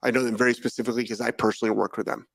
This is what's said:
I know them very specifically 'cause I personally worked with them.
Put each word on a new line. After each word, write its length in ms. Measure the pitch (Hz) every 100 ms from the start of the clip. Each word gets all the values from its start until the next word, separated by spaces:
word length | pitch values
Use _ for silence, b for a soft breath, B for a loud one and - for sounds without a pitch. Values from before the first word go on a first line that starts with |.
I 80 | -
know 140 | 120
them 140 | 123 107
very 180 | 123 120
specifically 500 | - - 117 117 117
'cause 160 | 107
I 80 | 117
personally 460 | - 110 104 110 104
worked 220 | 98 -
with 100 | -
them. 200 | - -